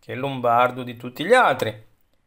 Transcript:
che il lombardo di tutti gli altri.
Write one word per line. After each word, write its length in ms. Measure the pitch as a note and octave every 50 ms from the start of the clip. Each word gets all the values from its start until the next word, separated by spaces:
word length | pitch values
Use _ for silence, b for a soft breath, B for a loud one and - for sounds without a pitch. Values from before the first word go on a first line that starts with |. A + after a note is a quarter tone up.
che 120 | _ -
il 60 | A2+ B2
lombardo 640 | C3+ C#3 C3+ B2+ A#2+ A#2+ A#2 A#2+ B2 B2 B2 C3
di 140 | B2 A#2+ A2+
tutti 280 | A2 B2 B2 B2 - D3+
gli 100 | F#3+ B3
altri. 560 | B3+ A3+ E3+ B2+ A2+ A#2 A2 G#2+ - - _ _ _ _ _ _ _ _